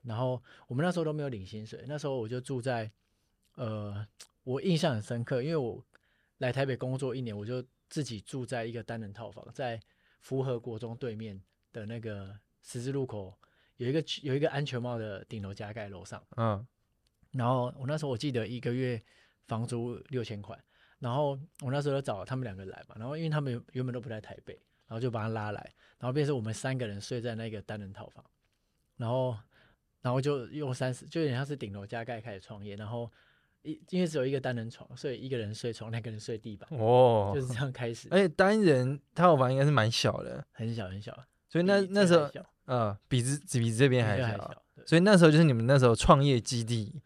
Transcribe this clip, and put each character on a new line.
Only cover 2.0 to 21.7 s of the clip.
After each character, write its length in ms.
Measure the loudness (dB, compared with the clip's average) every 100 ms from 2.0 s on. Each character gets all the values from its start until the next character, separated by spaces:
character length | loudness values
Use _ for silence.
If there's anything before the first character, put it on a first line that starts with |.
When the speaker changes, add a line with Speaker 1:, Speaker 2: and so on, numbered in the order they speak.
| -4
Speaker 1:
候 100 | -2
我 100 | -4
就 140 | -6
住 220 | -6 -6
在， 280 | -2 -4 -6 _ _ _ _ _ _ -8
呃， 500 | -6 -6 -6 -8 -10 _ -20 _
我 180 | -6 -4
印 160 | 0 2
象 160 | 2
很 80 | 0
深 200 | -4 -6
刻， 200 | -2 -2
因 80 | 0
为 60 | -2
我 280 | -4 -8 -16 _ _ _ _ _
来 120 | -4
台 140 | 0
北 100 | -2
工 220 | -2 -4 -4
作 180 | -4
一 60 | -4
年， 160 | -6 -8
我 80 |
就 180 | -6 -8 -8 _ _
自 120 | -6
己 160 | -6 -8
住 280 | -8 -10 -6
在 180 | -6
一 80 | -6
个 100 | -8
单 160 | -8 -8
人 140 | -8
套 180 | -12 -14
房， 160 | -16 -18
在 260 | -8 -6 -6 _ _ _ _
福 220 | -6 -4
和 160 | -2 -4
国 200 | -6 -8
中 180 | -8 -8
对 180 | -8
面 240 | -8 -10 -14 -18 _ _
的 140 | -12
那 160 | -10 -8
个 340 | -8 -10 -12 -16 _ _
十 180 | -14 -8
字 120 | -4
路 120 | -4
口， 320 | -4 -6 -10 -16 _ _ _ _
有 100 | -2
一 60 |
个， 100 | -2 -2 -8
有 120 | -2
一 40 | 0
个 100 | 0
安 160 | 0
全 160 | -4 -4
帽 160 | -4 -6
的 260 | -6 -10 -10
顶 160 | -10
楼 100 | -10
加 180 | -10 -10
盖 200 | -10 -12
楼 120 | -14
上。 220 | -14 -16 _ -2
Speaker 2:
嗯。 280 | 0 0 -6 _ _ _ _ _ _
Speaker 1:
然 140 | -2 0
后 180 | 0 -2 -4
我 80 | -6
那 120 | -4
时 80 | -2
候 40 |
我 60 | -4
记 160 | -2
得 160 | -2 -4
一 100 | -4
个 140 | -4
月 300 | -2 -2 -4 _ _ _ _ _
房 180 | -6 -4
租 300 | -4 -6 -8 -8
六 160 | -6
千 160 | -6 -8
块， 180 | -10 -16 _ _ _ _
然 160 | -4
后 240 | 0 0 -2 -10 -10
我 100 | -4